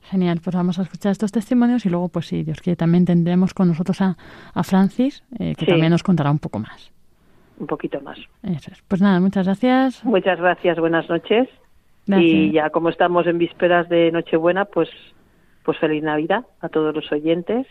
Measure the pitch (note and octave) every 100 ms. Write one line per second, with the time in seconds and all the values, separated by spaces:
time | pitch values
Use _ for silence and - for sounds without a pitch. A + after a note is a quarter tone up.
0 | - F#3+ F3+ E3+ F3 F3+ F3 F3 F#3 -
1 | G#3 F#3+ G#3+ A#3 G#3 B3 A#3+ B3 G3 F3
2 | F3 E3+ - E3+ D#3 D#3 - F3 E3 E3+
3 | F3+ F3 E3+ F3+ F#3 - F#3 E3 F3+ F#3+
4 | F#3+ F3 - - - - - F#3+ F#3+ -
5 | B3+ - _ A#3+ F3 D#3 D#3+ F3 D#3+ E3+
6 | - F3 C#3+ D3 - G#2 A2 - - _
7 | _ _ _ _ _ _ D3+ D#3 - D3+
8 | C#3 D3+ - _ - E3 - - _ F#3
9 | G3+ F3+ F#3+ G3 F#3 G3 B3+ B3+ C4 A#3+
10 | A#3 G#3 F#3 F3 F3+ E3+ F3 E3 E3 E3
11 | D#3 E3+ - A3 B3+ _ _ _ _ _
12 | - G3 E3+ D#3+ D#3 D#3 D3+ E3 E3 E3
13 | F3+ F3 E3+ E3+ E3+ - F3+ F3 E3+ E3+
14 | E3 E3 E3 E3 E3 F3+ G3+ - D#3+ -
15 | - _ _ _ _ _ - D3+ D#3+ D#3
16 | D#3 D3+ D#3 G3 - _ E3 D#3+ D#3 D3+
17 | C#3+ D3+ D#3 E3 F3 A3 C4+